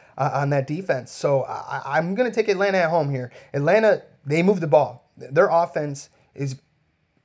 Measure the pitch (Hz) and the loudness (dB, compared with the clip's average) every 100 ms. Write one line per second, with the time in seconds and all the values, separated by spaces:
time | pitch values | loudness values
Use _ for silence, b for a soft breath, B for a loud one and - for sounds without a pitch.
0 | B B 139 139 143 143 135 156 190 135 | B B -2 -2 0 0 -2 -4 -4 -4
1 | 113 - 151 139 123 113 - 135 - 151 | -6 -4 0 0 -2 -8 -8 -10 -4 -2
2 | 170 196 247 233 208 190 202 190 165 170 | 0 -2 -2 0 0 0 2 2 2 2
3 | 143 131 123 B B 139 147 208 220 180 | 0 -4 -8 B B -2 2 4 4 2
4 | - _ 139 156 180 190 165 151 127 120 | -2 _ -4 2 2 2 4 2 2 -4
5 | _ - 127 147 190 165 170 165 147 139 | _ -20 -2 2 4 4 0 -2 -6 -8
6 | - b b - 139 131 _ _ _ _ | -16 b b -8 -8 -8 _ _ _ _
7 | _ _ | _ _